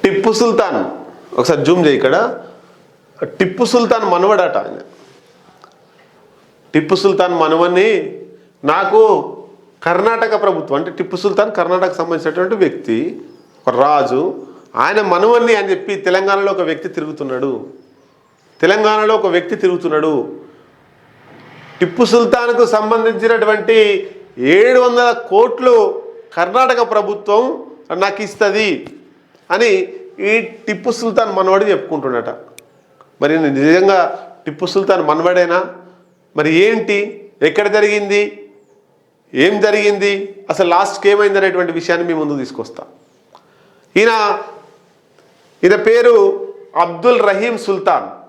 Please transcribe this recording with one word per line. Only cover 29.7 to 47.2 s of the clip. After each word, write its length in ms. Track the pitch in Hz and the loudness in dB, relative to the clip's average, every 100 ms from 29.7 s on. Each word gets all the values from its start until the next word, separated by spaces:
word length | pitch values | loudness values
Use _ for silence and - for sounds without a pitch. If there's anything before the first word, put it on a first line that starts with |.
| 185 185 - - - 196 | 2 -2 -12 -20 -8 -2
ఈ 20 | 220 - - - | -2 -4 -12 -10
టిప్పు 240 | 196 247 226 | -6 -4 -4
సుల్తాన్ 340 | 226 196 220 190 | -2 -2 0 0
మనవడు 260 | 190 196 208 | 2 2 2
చెప్పుకుంటున్నట. 580 | 185 - 156 135 120 113 110 - - _ _ _ _ _ _ | -2 -2 -6 -4 -4 -6 -12 -16 -20 _ _ _ _ _ _
మరి 120 | 143 160 156 135 | 0 2 0 2
నిజంగా 420 | 147 175 196 196 170 - - - - | 4 4 4 4 0 -4 -16 -14 -12
టిప్పు 200 | 147 180 | -8 -4
సుల్తాన్ 300 | 196 196 185 156 | -2 0 0 2
మనవడేనా? 500 | 156 170 180 175 175 185 - - _ _ _ _ - | 0 2 2 2 0 -2 -12 -20 _ _ _ _ -2
మరి 140 | 151 160 202 | 0 4 4
ఏంటి, 320 | 226 214 202 208 - - _ 151 | 2 -2 -2 -4 -10 -20 _ 0
ఎక్కడ 180 | 156 202 208 | 2 0 2
జరిగింది, 460 | 208 208 202 202 208 - - - _ _ _ _ _ _ _ | 2 0 0 0 -2 -6 -20 -20 _ _ _ _ _ _ _
ఏం 200 | 131 160 208 208 | 0 2 2 2
జరిగింది, 460 | 208 208 202 202 196 196 - - | 2 0 0 -2 -4 -8 -14 -8
అసలు 160 | 160 180 | -2 2
లాస్ట్కి 360 | 170 196 - 202 | 2 0 0 2
ఏమైంది 260 | 202 202 196 | 4 2 2
అనేటువంటి 360 | 190 185 175 165 | 0 0 -4 -4
విషయాన్ని 280 | 165 170 175 | -4 -4 -2
మీ 60 | 160 | -4
ముందుకు 200 | 151 143 | -4 -6
తీసుకొస్తా. 400 | 127 - 107 - - - _ _ _ - _ _ _ _ _ 180 | -8 -10 -14 -14 -20 -20 _ _ _ -20 _ _ _ _ _ 0
ఈయన, 140 | 220 226 208 196 - - - _ _ _ _ _ _ _ _ _ | 2 2 -2 -4 -8 -20 -20 _ _ _ _ _ _ _ _ _
ఈయన 140 | 180 208 220 | 2 2 2
పేరు 260 | 233 240 226 196 - - - - 156 175 | 4 4 6 4 0 -8 -16 -10 -2 -2
అబ్దుల్ 360 | 170 226 240 | 0 2 4